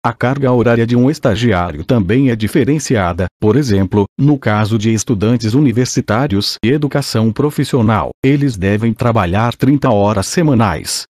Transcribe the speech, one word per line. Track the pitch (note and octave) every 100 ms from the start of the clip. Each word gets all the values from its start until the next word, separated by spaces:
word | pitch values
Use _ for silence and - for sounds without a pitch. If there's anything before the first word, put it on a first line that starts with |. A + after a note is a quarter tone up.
A | A#2
carga | - A#2+ C#3+ C3
horária | B2 A#2 A#2
de | A#2 A#2+
um | B2+
estagiário | D#3+ C3 G#2 A#2+ F#2 F2 D2
também | - B2 F#2 A#2+ C#3
é |
diferenciada, | A#2 G#2+ E3 B2 D#3 - B2 F2+ E2+ F#2 _
por | G#2+
exemplo, | A#2+ C#3 G2 F#2+ G#2 G2+ -
no | C#3 C#3+
caso | A#2 G#2 G#2 A2+
de | A2
estudantes | A2 - G#2+ G#2+ B2 A2
universitários | B2+ D3 A2 B2+ - - A2 C#3+ F#2+ - -
e | A2
educação | D3+ C#3+ C#3+ C3+ A2+ A2
profissional, | G#2+ D3 D3+ C3+ C#3+ A#2 G#2+ C2+ -
eles | C3+ D3 C#3 G#2+
devem | F#2+ G#2 A#2
trabalhar | G#2+ A#2 A2+ F2 F#2+ A#2+
trinta | - B2+ C#3+ C3+
horas | G#2 G2+ G#2+ G2
semanais. | - D#3+ A#2+ G#2+ D#2 - - -